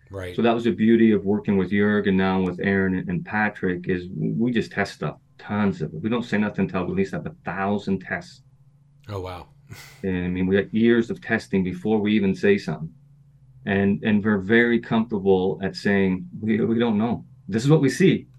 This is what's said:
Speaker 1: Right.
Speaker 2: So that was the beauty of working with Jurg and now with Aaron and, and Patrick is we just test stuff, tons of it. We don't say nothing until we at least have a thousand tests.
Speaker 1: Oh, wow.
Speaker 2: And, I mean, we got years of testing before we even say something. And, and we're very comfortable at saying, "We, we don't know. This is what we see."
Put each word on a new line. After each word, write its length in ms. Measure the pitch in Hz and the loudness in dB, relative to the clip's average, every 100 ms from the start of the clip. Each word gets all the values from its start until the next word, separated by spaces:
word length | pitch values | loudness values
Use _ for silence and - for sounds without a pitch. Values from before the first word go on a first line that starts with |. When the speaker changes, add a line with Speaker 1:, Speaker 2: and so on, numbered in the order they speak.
| - | -16
Speaker 1:
Right. 240 | 95 90 | -12 -8
Speaker 2:
So 60 | 90 | 0
that 140 | 117 | 2
was 100 | 117 | 2
the 60 | 117 | 0
beauty 420 | 95 110 113 113 | 2 4 6 6
of 140 | 104 95 | 4 2
working 320 | 104 - 98 | -2 0 0
with 120 | 90 | 2
Jurg 380 | 101 104 104 101 | 2 2 2 2
and 80 | 95 | 2
now 240 | 95 95 | 2 0
with 180 | 92 87 | -2 -2
Aaron 340 | 98 98 95 | 0 0 0
and, 140 | 92 - | -2 -4
and 140 | 87 | -6
Patrick 640 | - 107 104 - 92 90 90 | -4 -2 -2 -2 -4 -4 -4
is 200 | 90 90 - | -4 -6 -6
we 340 | 110 110 120 | -4 -2 -2
just 220 | 113 90 | -2 -4
test 220 | - 98 | -4 -6
stuff, 240 | - 76 - _ - | -6 -8 -8 _ -20
tons 460 | - 104 101 85 | -6 -2 -2 -2
of 100 | 76 | -6
it. 80 | 78 | -6
We 80 | 107 | -4
don't 160 | 120 | -4
say 140 | 117 104 | -2 -2
nothing 260 | 104 - | -2 -2
until 220 | 92 95 90 | -2 -2 -4
we 60 | |
at 40 | 90 | -2
least 160 | 95 | -4
have 140 | 85 80 | -4 -10
a 80 | - | -12
thousand 560 | - 90 98 104 - 92 | -10 -6 -4 -2 -2 -4
tests. 420 | - 90 - - _ _ _ _ _ _ - | -4 -10 -10 -20 _ _ _ _ _ _ -14
Speaker 1:
Oh, 100 | 98 | -10
wow. 280 | 90 87 - _ - - - - | -10 -12 -16 _ -20 -20 -20 -10
Speaker 2:
And, 220 | 98 90 | -6 -4
I 40 | 90 | -4
mean, 180 | 90 92 | -2 0
we 100 | 98 | 0
got 160 | 95 | 0
years 380 | 110 117 117 113 | 2 4 4 2
of 100 | 92 | -4
testing 420 | - 113 - 98 | -4 -4 -2 -2
before 360 | 92 90 107 107 | -2 -4 -2 0
we 160 | 104 | 2
even 200 | 107 98 | 2 2
say 220 | 90 101 101 | 2 2 2
something. 340 | - 76 80 - - - _ _ - - 104 | 0 -8 -10 -16 -20 -20 _ _ -20 -12 -2
And, 360 | 98 98 101 | 0 2 0
and 220 | 110 104 | 0 0
we're 140 | 107 101 | 2 0
very 420 | 92 113 120 117 | 2 4 4 2
comfortable 800 | - 113 113 104 98 95 92 - | 0 -2 0 0 2 2 2 -2
at 140 | 95 - | -6 -4
saying, 500 | 104 98 95 92 - - | 0 2 2 -2 -6 -8
"We, 180 | 110 110 | -2 0
we 140 | 110 113 | 0 0
don't 180 | 117 104 | 0 0
know. 300 | 117 - - - - | 0 -2 -8 -18 -6
This 160 | 113 | -2
is 40 | 139 | 2
what 140 | 156 | 4
we 80 | 139 | 4
see." 380 | - 185 104 - | 4 4 4 -2